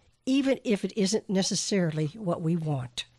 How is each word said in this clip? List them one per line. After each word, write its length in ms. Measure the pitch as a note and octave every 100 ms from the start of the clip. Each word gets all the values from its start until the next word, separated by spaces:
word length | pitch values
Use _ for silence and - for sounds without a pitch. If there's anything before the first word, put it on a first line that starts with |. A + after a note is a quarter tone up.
| _ _ -
even 320 | C4+ C4+ B3+
if 200 | B3 G3+
it 80 | F#3+ -
isn't 340 | F#3+ G#3+ -
necessarily 760 | F#3+ F#3+ F#3+ - G3+ E3+ D#3 D#3
what 340 | A3 F#3+ E3
we 140 | E3 E3+
want. 480 | D#3 C#3 B2 - -